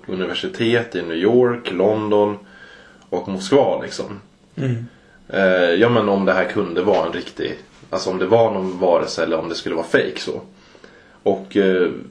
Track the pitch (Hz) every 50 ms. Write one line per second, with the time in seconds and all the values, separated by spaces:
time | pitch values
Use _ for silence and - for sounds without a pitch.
0 | - - 95 92 92 82 82 - - 92 - - 117 113 120 120 117 - - 90
1 | 87 85 82 82 90 104 117 123 127 120 120 120 - - 95 87 92 104 107 110
2 | 107 104 104 104 104 104 104 101 - - - - - - - - - - - -
3 | - _ - 90 - - 95 95 - - 135 143 127 98 85 80 - - - -
4 | - - 104 98 - - _ _ _ _ _ - 139 131 120 113 120 120 - -
5 | _ _ - - - - - 95 98 92 92 92 90 87 85 92 110 117 120 117
6 | 104 101 98 98 95 92 92 92 90 87 - 107 101 87 85 87 90 104 98 87
7 | 80 82 85 87 87 - - - - - - - - - - - - - - 92
8 | - 95 92 92 92 92 110 117 113 110 101 95 92 92 90 87 92 90 85 80
9 | 78 - - - 82 80 82 80 82 85 82 - - - 85 80 78 - - 127
10 | - 95 - - - - - - - - - _ - - - - - - - -
11 | - - - _ - 104 95 - - - - 101 98 95 92 92 90 - - -
12 | - -